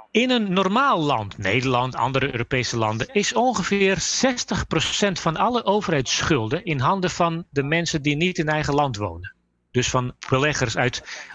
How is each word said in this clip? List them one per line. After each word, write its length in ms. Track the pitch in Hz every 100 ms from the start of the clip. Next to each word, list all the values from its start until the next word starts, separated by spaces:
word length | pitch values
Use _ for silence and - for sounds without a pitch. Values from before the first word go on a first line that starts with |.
| -
In 180 | 220 254
een 240 | 247 202
normaal 460 | 180 190 220 277 208
land, 380 | 147 120 101 -
Nederland, 580 | 95 120 131 123 127 -
andere 360 | 120 131 139
Europese 460 | 123 117 131 117 117
landen, 360 | 110 110 -
is 200 | 208 202
ongeveer 640 | 226 254 214 175 202 190 180
zestig 680 | - - 262 247 - 196 -
procent 520 | 160 - - 202 165
van 160 | 170 160
alle 280 | 208 240
overheidsschulden 1040 | - 208 180 151 127 - - 147 110 143 -
in 140 | 143
handen 300 | 143 196 175
van 360 | - 170 165 -
de 140 | 135
mensen 380 | 139 165 170 156
die 140 | 143 147
niet 220 | 180 180
in 120 | 151
eigen 240 | 151 143
land 240 | 143 143 104
wonen. 380 | 101 85 92 - _ _ _
Dus 180 | 123 127
van 260 | 127 123 - -
beleggers 480 | 131 147 143 123 -
uit 500 | 127 - - - -